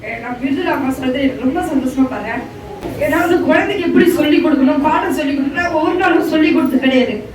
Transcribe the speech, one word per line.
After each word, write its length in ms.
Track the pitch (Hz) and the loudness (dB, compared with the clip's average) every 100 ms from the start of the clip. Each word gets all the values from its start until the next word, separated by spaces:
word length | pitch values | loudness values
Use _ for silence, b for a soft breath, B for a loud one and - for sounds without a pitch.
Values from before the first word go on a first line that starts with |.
| 220 | -10
ஏ, 120 | 233 | -10
நான் 160 | 240 247 | -8 -6
விருதுல 340 | 269 285 339 294 | -4 -2 0 -2
அம்மா 140 | 262 | -2
சொல்றது 300 | - 254 277 | -2 -2 0
எனக்கு 220 | 269 - | 0 0
ரொம்ப 180 | 254 339 | -2 -2
சந்தோஷமா 440 | 320 269 254 - 262 | -2 -2 -2 0 0
பாருங்க. 260 | - 202 247 - - - - 330 - | -2 -6 -6 -8 -12 -14 -10 -10 -4
ஏன்னா 200 | 285 311 | 0 0
வந்து 220 | 339 349 | 2 2
குழந்தைக்கு 440 | 262 320 392 - 330 | 2 0 0 -2 0
எப்படி 240 | - 330 | 4 4
சொல்லிக் 360 | - 302 - 311 | 4 2 2 2
கொடுக்கணும், 360 | 269 262 302 | 2 2 2
பாடம் 320 | 302 339 370 | 2 0 0
சொல்லிக் 260 | 277 277 277 | -2 -2 -2
கொடுக்கணும், 140 | 269 | -2
நான் 180 | 349 339 | -2 -2
ஒரு 220 | 320 311 | 0 0
நாளும் 340 | 349 370 330 - | 2 2 2 2
சொல்லிக் 260 | 320 311 | 2 4
கொடுத்தது 280 | - 254 262 | 4 2 2
கிடையாது. 420 | 262 254 220 202 - | 4 2 2 -2 -8